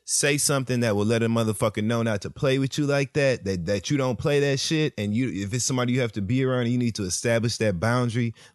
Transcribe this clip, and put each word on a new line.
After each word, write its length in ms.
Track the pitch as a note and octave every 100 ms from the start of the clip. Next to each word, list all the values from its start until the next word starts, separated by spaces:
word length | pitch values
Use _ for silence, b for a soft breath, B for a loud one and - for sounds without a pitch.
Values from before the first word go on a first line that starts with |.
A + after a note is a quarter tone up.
| -
say 320 | - D3 C#3+
something 420 | - C#3 B2+ B2
that 160 | A#2 G2+
will 100 | G#2+
let 160 | A2+
a 60 | A2+
motherfucker 560 | A#2 A2 G2+ G#2+ G#2+
know 180 | G#2+ A#2
not 180 | A2+ G#2
to 80 | C3
play 280 | - C3+ C3+
with 200 | C3+ D3+
you 80 | C#3+
like 260 | C#3+ C3+
that, 300 | D3+ C#3 A#2+
that, 220 | F#2+ F#2 E2
that 260 | G2+ -
you 60 | C#3+
don't 200 | B2+ A2
play 220 | D#3 C#3+
that 200 | C#3+ C#3
shit, 320 | - D#3 D3+ -
and 160 | G#2
you, 160 | A2 C3
if 240 | F#2 G2+
it's 120 | B2 -
somebody 260 | B2+ B2
you 80 | B2+
have 140 | A2+
to 80 | G#2+
be 200 | F#2+ B2+
around, 240 | B2+ B2+ A#2
you 60 | B2
need 180 | A#2 G#2+
to 80 |
establish 540 | F2+ - A#2+ A#2 A#2 -
that 240 | A2 F2
boundary, 520 | A2+ B2 A#2+ A#2+ A#2 B B